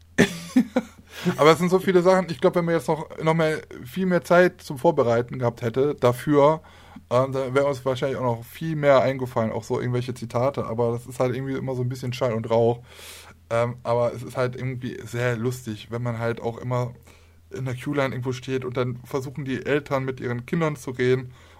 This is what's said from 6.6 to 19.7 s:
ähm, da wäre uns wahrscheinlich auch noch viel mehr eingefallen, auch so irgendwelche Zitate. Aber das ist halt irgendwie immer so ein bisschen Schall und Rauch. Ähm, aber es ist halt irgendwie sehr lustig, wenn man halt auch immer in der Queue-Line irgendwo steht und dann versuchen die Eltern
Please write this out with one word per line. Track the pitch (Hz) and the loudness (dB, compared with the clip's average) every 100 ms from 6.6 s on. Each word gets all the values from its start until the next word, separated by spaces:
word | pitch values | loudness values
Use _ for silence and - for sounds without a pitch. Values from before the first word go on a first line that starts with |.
| - - - - - | -4 -20 -20 -16 0
ähm, | 123 135 | 0 2
da | 131 131 | -2 0
wäre | 135 143 | 2 2
uns | 131 | 0
wahrscheinlich | 131 127 139 123 | -2 -2 -2 -2
auch | 127 117 | -2 -4
noch | 117 | -8
viel | - 160 156 | -10 -6 0
mehr | 143 135 | 6 6
eingefallen, | 120 135 123 120 110 | 6 0 -2 -2 -2
auch | 110 107 | -2 -4
so | 120 | -4
irgendwelche | 123 123 127 | -2 -2 -4
Zitate. | 123 113 120 135 127 - | -8 -4 -2 0 -2 -4
Aber | 113 117 | -2 -2
das | 117 - | -2 -6
ist | - | -2
halt | 127 123 | -2 -2
irgendwie | 135 131 | -4 -6
immer | 131 127 | -4 -4
so | |
ein | 123 | -4
bisschen | 131 127 | -4 -6
Schall | - 104 | -2 -2
und | 110 113 | -2 2
Rauch. | 117 113 120 - - - - - - - | 4 4 0 -6 -20 -20 -20 -20 -18 -4
Ähm, | 117 120 127 | -2 -2 -4
aber | 120 120 117 | -2 0 0
es | 120 | -2
ist | 127 135 | -8 -4
halt | 127 127 | -4 -4
irgendwie | 127 127 123 - | -8 -6 -8 -10
sehr | 110 120 123 117 | -8 -4 -2 0
lustig, | 123 127 110 107 - | -2 -4 -8 -10 -8
wenn | 117 | -6
man | 120 113 | -4 -4
halt | 117 113 | -4 -4
auch | 117 117 | -6 -6
immer | 123 123 123 - - - - _ _ | -4 -4 -4 -8 -20 -20 -20 _ _
in | - 131 | -8 -8
der | |
Queue-Line | 123 147 143 135 | -6 -4 -2 -2
irgendwo | 127 131 | -2 -6
steht | 127 - 131 | -6 -4 -4
und | 127 127 | -4 -4
dann | 123 123 | -4 -4
versuchen | - 139 131 139 | -6 -6 -6 -8
die | 131 123 | -6 -4
Eltern | - | 0